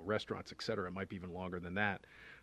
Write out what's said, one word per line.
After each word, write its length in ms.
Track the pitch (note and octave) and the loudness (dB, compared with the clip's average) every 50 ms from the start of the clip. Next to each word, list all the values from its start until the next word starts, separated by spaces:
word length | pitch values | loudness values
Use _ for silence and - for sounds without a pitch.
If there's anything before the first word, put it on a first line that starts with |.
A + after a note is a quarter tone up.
| E2 | 0
restaurants, 480 | F#2+ G#2+ G#2 - - A2 F#2+ - - - | 2 2 2 4 0 -2 -4 -4 -8 -8
et 100 | - - | -6 0
cetera, 240 | - A2 G2+ F#2 | 2 2 2 2
it 80 | F2+ F2+ | 0 0
might 140 | F#2+ G2 - | -2 -2 -2
be 80 | G2+ | -2
even 180 | F#2 F2 F2+ E2+ | -4 -4 -4 -4
longer 240 | F2+ F#2 F2+ F2+ F2+ | -2 -2 0 -2 -2
than 160 | E2+ F2 F2+ | -2 0 2
that. 320 | G2+ G#2 G#2 F#2+ - - - - - - - - - | 4 4 4 4 0 -4 -12 -18 -18 -16 -16 -16 -12